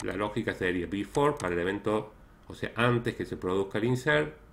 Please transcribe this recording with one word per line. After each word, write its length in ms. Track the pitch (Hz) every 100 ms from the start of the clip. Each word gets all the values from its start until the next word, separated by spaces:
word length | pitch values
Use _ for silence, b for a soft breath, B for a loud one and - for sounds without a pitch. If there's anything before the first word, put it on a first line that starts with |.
la 100 | 101
lógica 400 | 95 104 117 107
sería 320 | 90 90 90 82
before 500 | 98 101 147 143 147
para 140 | 90
el 60 | 87
evento, 520 | 90 101 107 110 - - - - -
o 60 |
sea, 180 | - 107 -
antes 380 | 120 120 117
que 100 | -
se 120 | 90 87
produzca 420 | 90 95 98 107
el 60 |
insert 520 | 117 123 156 151 151 - -